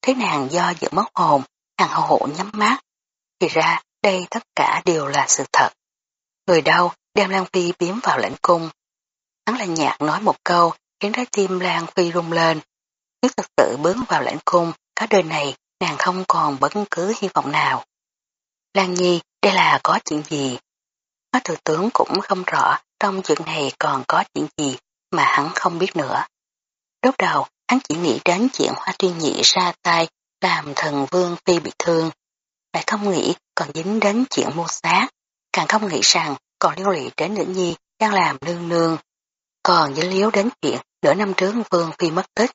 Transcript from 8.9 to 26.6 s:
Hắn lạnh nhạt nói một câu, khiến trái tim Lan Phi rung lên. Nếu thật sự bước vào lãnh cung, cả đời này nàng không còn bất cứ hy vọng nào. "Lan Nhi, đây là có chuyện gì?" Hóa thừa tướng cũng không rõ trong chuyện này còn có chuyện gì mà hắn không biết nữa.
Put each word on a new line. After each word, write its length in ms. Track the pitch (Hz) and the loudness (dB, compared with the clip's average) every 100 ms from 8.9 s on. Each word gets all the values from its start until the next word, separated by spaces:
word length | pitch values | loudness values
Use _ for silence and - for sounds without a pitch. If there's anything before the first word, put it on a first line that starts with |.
| _ _ _ _ _ - | _ _ _ _ _ -6
Hắn 120 | 247 | -4
lạnh 160 | 202 | -2
nhạt 260 | 160 143 - | 0 0 0
nói 200 | 151 151 | -2 0
một 160 | 208 147 | 0 0
câu, 280 | - 175 170 165 _ _ | 0 4 4 2 _ _
khiến 120 | 202 | -6
trái 140 | 233 247 | -4 -4
tim 280 | - 190 185 | -2 0 0
Lan 260 | 180 170 165 | -2 -4 -4
Phi 260 | - 175 | 0 0
rung 200 | 170 165 | 0 -2
lên. 280 | 165 165 156 - _ _ _ _ _ | 2 2 2 -4 _ _ _ _ _
Nếu 80 | 254 - | -2 -2
thật 100 | 190 - | -6 2
sự 200 | 135 127 | 2 2
bước 200 | 156 208 254 | 0 0 -2
vào 140 | 160 | -2
lãnh 160 | 123 151 | -2 -4
cung, 280 | - 175 170 156 _ - | 0 2 2 -4 _ -8
cả 100 | 220 | 2
đời 120 | 208 | 2
này 340 | 160 156 143 127 _ _ | 2 -2 -4 -8 _ _
nàng 160 | 180 147 | -6 -2
không 260 | - 185 185 | -2 -2 0
còn 280 | 175 156 139 | 2 2 0
bất 120 | 139 208 208 | 0 0 -4
cứ 240 | - 180 226 | -2 -2 -2
hy 80 | 190 | -2
vọng 180 | 151 139 | -2 -2
nào. 320 | 151 143 131 - _ _ _ _ _ _ _ _ | -2 0 -2 -6 _ _ _ _ _ _ _ _
"Lan 200 | 196 185 | -2 0
Nhi, 260 | 180 180 175 - _ | 0 2 0 -2 _
đây 100 | 196 | 2
là 280 | 190 160 143 | 4 2 2
có 160 | - 180 | 0 -2
chuyện 180 | - 151 | -2 -6
gì?" 360 | 151 151 139 123 _ _ _ _ _ _ _ | -4 -4 -4 -6 _ _ _ _ _ _ _
Hóa 80 | 262 | -4
thừa 120 | - 160 | -2 -6
tướng 240 | - 156 202 | -2 0 0
cũng 260 | - 165 180 | 0 0 0
không 220 | 202 190 180 | -2 -2 -2
rõ 320 | 151 135 151 _ _ | 0 2 0 _ _
trong 220 | 202 190 | -4 -2
chuyện 160 | 185 - 160 | -2 -2 -2
này 260 | 160 139 - | -4 -4 -2
còn 260 | 151 139 127 | -4 -4 0
có 160 | 160 196 | 0 0
chuyện 120 | - 151 - | -4 -6 -4
gì 200 | 147 127 _ _ _ | -4 -4 _ _ _
mà 140 | 175 | 0
hắn 260 | 143 147 147 | 0 0 -2
không 240 | 180 185 170 | -2 -4 -2
biết 180 | 190 175 | -4 -2
nữa. 280 | 135 131 - _ _ _ | -4 -4 -6 _ _ _